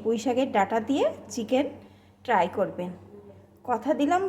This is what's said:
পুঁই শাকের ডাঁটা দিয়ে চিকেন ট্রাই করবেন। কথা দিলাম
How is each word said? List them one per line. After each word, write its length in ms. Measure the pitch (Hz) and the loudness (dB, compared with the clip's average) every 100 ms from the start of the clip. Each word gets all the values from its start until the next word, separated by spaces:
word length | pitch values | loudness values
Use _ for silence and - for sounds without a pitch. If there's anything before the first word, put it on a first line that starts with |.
পুঁই 160 | 220 226 | 0 0
শাকের 260 | 262 247 269 208 | 0 0 2 2
ডাঁটা 240 | 196 220 220 | 2 0 0
দিয়ে 160 | 285 587 - - | 0 0 -2 -10
চিকেন 320 | 254 214 254 294 - - - - _ - | -8 0 0 0 -6 -20 -20 -20 _ 0
ট্রাই 220 | 202 175 214 | 2 2 0
করবেন। 340 | 170 - 180 175 - - - - - - - | -2 -2 -8 -10 -18 -20 -20 -20 -20 -16 -4
কথা 220 | 233 262 302 | -2 0 2
দিলাম 220 | 294 359 | 2 2